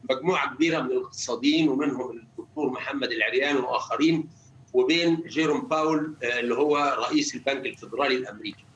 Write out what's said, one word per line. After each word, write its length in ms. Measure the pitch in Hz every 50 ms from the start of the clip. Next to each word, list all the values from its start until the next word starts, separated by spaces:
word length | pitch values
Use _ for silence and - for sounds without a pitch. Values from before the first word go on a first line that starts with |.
| - -
مجموعة 460 | 131 131 156 180 185 151 139 - 123
كبيرة 260 | 135 160 165 165 156
من 100 | 131 127
الاقتصاديين 760 | 127 127 127 - - - - 127 120 113 127 143 156 165 160 147
ومنهم 420 | 127 139 151 143 123 123 113 98
الدكتور 580 | 113 113 113 - _ - - _ - 151 147 127
محمد 420 | 123 - - 135 135 135 127 117
العريان 460 | 117 113 107 110 120 131 139 147 143
وآخرين 720 | 135 123 127 123 113 - - 117 123 147 160 165 156 160 - - - _ - - - - _ -
وبين 500 | 127 127 147 165 170 170 170 165 160 -
جيروم 340 | - - 156 160 147 151 131
باول، 520 | - - 156 156 156 156 156 151 - - - - 123
آه، 160 | 120 123 123
اللي 160 | 120 120 117
هو 420 | 123 147 151 147 147 143 139 131 110 117 123
رئيس 260 | - 151 - - -
البنك 300 | 120 - 139 139 127 -
الفيدرالي 500 | - - - - - - 131 143 135 127
الأمريكي. 500 | 127 127 107 104 104 - 104 - - _ - -